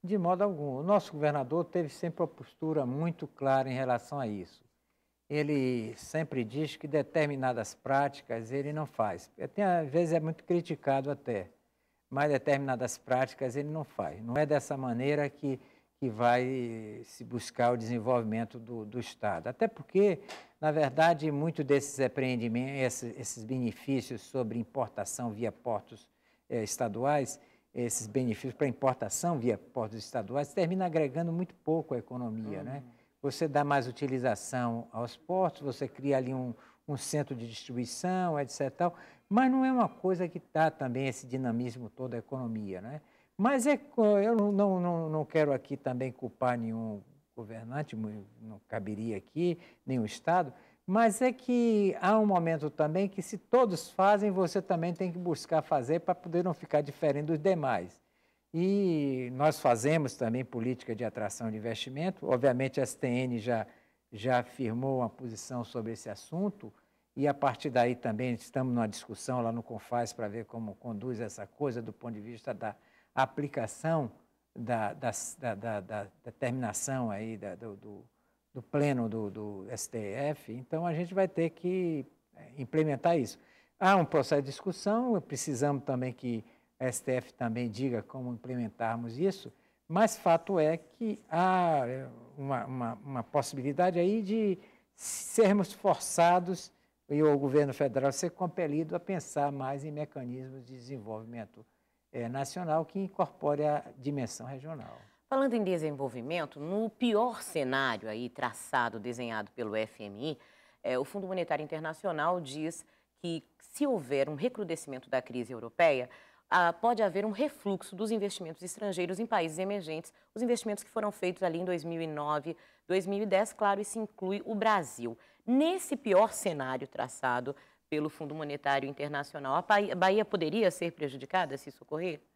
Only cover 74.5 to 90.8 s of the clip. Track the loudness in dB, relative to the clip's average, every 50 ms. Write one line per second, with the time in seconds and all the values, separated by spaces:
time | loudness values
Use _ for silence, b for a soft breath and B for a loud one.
74.5 | _ -10 -4 -2 -2 0 0 -2 -4 -4 -6 -4 -4 -4 -8 -10 -10 -6 -6 -6
75.5 | -4 -4 -4 -4 -4 -4 -6 -6 -8 -8 -8 -8 _ _ _ -18 -8 _ -4 -2
76.5 | -2 -2 -4 -4 -4 -4 -4 -2 -2 -2 -2 -2 -2 -4 -6 -8 -8 -8 -8 -10
77.5 | -10 -10 -12 -14 -14 -14 -14 -16 -16 -16 -18 _ _ _ _ _ _ _ _ _
78.5 | _ -14 -10 _ 0 2 2 4 2 2 0 0 -2 -2 -4 -4 -6 -8 -10 -8
79.5 | -10 -10 -10 -10 -8 -8 -8 -6 -6 -6 -6 -4 -4 -2 -2 -4 -4 -6 -8 -12
80.5 | -12 -12 -8 _ -4 -2 -2 -2 0 -2 -2 -2 2 2 2 2 2 0 0 0
81.5 | 0 -4 -2 -2 0 2 0 0 0 -2 -4 -8 _ _ _ _ _ -20 -20 -18
82.5 | -10 -10 -8 0 2 2 4 4 2 2 4 4 4 4 2 0 -4 b b b
83.5 | b b b b b _ 6 6 8 8 6 6 4 2 4 6 2 2 2 0
84.5 | -8 -6 -6 -6 -6 -2 0 0 2 2 2 2 2 0 0 -4 -6 -6 -2 -2
85.5 | 0 2 2 2 2 0 0 -2 -2 0 0 -4 -4 -6 -4 -2 -2 -2 -4 b
86.5 | b b b b b _ -2 -2 -2 -2 -2 0 0 0 -2 -6 _ _ -4 -2
87.5 | -2 -2 -2 -4 -2 -2 -2 0 0 -2 -4 -6 -10 -8 -6 -6 -8 -8 -8 -6
88.5 | -4 -4 -4 -6 -4 -2 -2 -2 -2 -2 -4 -8 -4 0 0 0 0 -2 -12 -18
89.5 | b b b b b b b _ 4 4 4 4 2 2 4 4 4 4 4 0
90.5 | 2 4 4 4 2 0